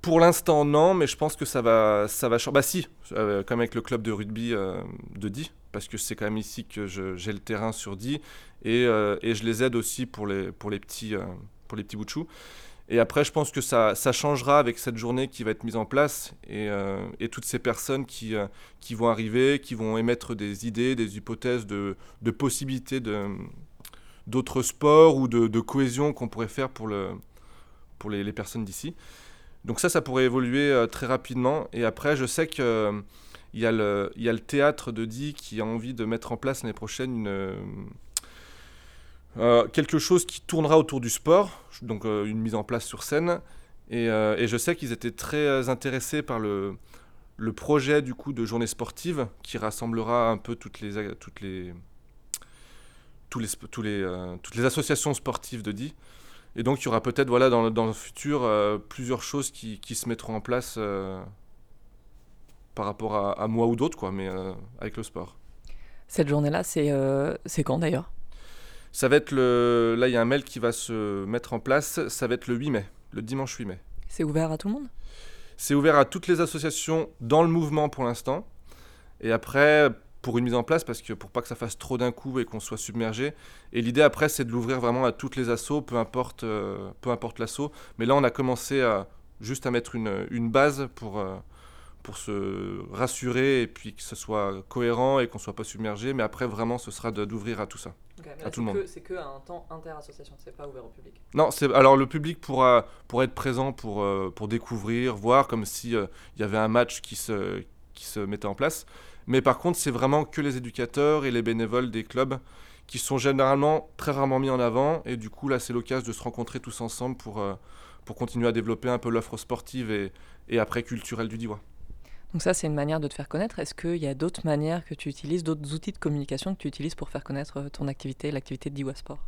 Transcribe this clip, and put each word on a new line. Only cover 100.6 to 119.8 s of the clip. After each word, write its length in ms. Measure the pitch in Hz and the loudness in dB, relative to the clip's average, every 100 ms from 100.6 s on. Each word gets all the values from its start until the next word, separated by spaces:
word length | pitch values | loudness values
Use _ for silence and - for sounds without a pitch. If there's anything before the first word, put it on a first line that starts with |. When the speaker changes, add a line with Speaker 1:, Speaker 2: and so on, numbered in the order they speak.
| 143 | -14
Speaker 2:
ouvert 160 | 127 | -14
au 60 | 113 | -16
public. 320 | - - - - | -20 -20 -20 -6
Speaker 1:
Non, 160 | 147 156 | 2 2
c'est, 240 | - 139 | 4 4
alors 220 | 123 135 135 | 8 10 10
le 120 | 135 | 6
public 340 | 156 151 170 | 0 -4 -6
pourra, 460 | - 131 127 120 - - - | -4 4 8 8 4 -16 -4
pourra 160 | 120 | 0
être 120 | 131 - | 0 0
présent 360 | 135 123 135 | -2 0 -2
pour, 320 | - 110 104 | -4 -6 -2
euh, 260 | 101 98 95 - | 0 0 -4 -6
pour 140 | 107 | -4
découvrir, 680 | 113 - 113 104 117 127 107 | -4 -4 -6 -2 0 0 0
voir, 320 | 110 131 135 | 4 6 4
comme 160 | 113 | -2
si, 320 | 101 - 120 117 | -4 -8 -2 -2
euh, 120 | 95 - - - | -2 -8 -20 -6
il 60 | |
y 20 | |
avait 140 | 107 107 | 0 2
un 100 | 110 | 4
match 320 | 117 120 - | 4 2 -2
qui 160 | - 107 | -12 -10
se, 480 | - 104 95 95 95 - - | -4 -4 -4 -6 -10 -20 -20
qui 100 | - | -18
se 160 | - - | -10 -6
mettait 280 | 98 101 104 | -6 -4 -6
en 80 | 98 | -2
place. 300 | 143 - - - - - - | -2 -2 -14 -20 -20 -16 2
Mais 160 | 131 | 4
par 160 | 131 123 | 4 4
contre, 180 | 175 175 | 0 0
c'est 140 | - | -2
vraiment 340 | 117 131 147 147 | 0 2 2 2
que 160 | - | -2
les 160 | 143 127 | -4 -4
éducateurs 680 | 120 - 120 - 147 151 | -8 -6 -4 2 4 4
et 60 | 135 | 2
les 140 | 117 | 0
bénévoles 480 | 113 113 113 120 127 | 2 0 0 0 0
des 120 | 110 | -4
clubs 360 | 107 123 131 131 - - - - - | -4 -2 0 -2 -10 -20 -20 -20 -12
qui 100 | 127 | -8
sont 220 | - 135 | -2 2
généralement 720 | 135 135 135 139 147 160 - - | 2 4 4 6 4 2 -2 -8
très 160 | 156 | -4
rarement 280 | 139 139 131 | 0 2 2
mis 100 | 135 | 2
en 100 | 127 | 2
avant. 440 | 120 117 143 160 - | 2 4 2 0 -4
Et 120 | 120 | -6
du 120 | 107 | -8
coup, 200 | - 143 | -8 -2
là, 100 | 127 | -2
c'est 120 | - | 0
l'occasion 360 | 120 117 131 117 | -4 -2 -4 -4
de 40 | |
se 120 | 110 | -6
rencontrer 360 | 123 117 117 127 | -8 -6 -8 -8
tous 220 | - - | -10 -8
ensemble 340 | 117 - 127 127 | -8 -6 -6 -6
pour, 240 | 117 104 | -8 -4
euh, 140 | 101 95 - - - - - | -4 -6 -12 -20 -20 -18 -14
pour 100 | 110 | -8
continuer 320 | 120 120 117 | -4 2 2
à 40 | |
développer 380 | 113 107 113 127 | 2 0 -2 0
un 80 | 123 | -2
peu 140 | 120 | 0
l'offre 260 | 113 117 110 | -2 -2 -12
sportive 540 | - 120 - 131 | -6 -8 -6 -8